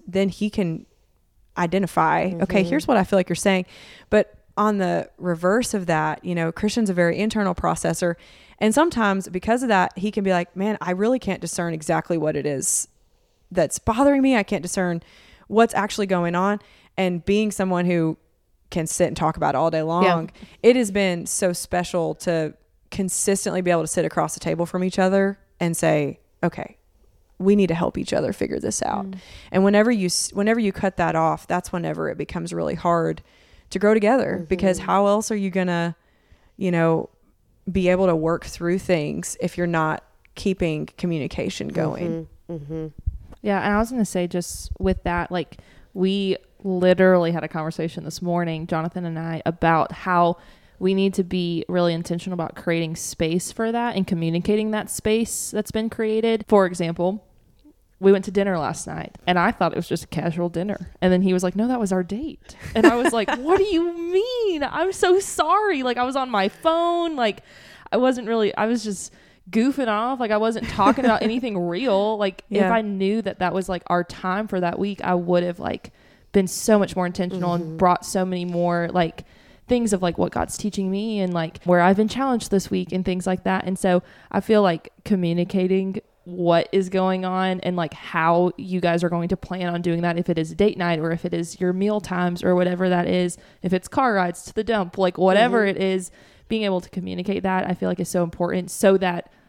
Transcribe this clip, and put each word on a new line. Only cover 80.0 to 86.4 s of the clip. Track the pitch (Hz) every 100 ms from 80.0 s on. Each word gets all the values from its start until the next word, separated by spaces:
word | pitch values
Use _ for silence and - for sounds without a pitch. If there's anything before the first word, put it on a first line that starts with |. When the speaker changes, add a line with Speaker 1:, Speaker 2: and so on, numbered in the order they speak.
Speaker 3:
like, | 180 165
what | 175
God's | - 82 -
teaching | 208 202 190
me | 196 220 214
and, | 185
like, | 175 160 -
where | 175 175
I've | 175 196
been | 214
challenged | 247 269 240 -
this | 196 -
week | 190 180
and | 185
things | 185 185 185
like | 185
that. | 190 185 -
And | 190
so | 190 180 - - -
I | 202
feel | - 214
like | 196 160 - - - 196 175
communicating | 170 175 196 185 190 190 190 - _
what | - 180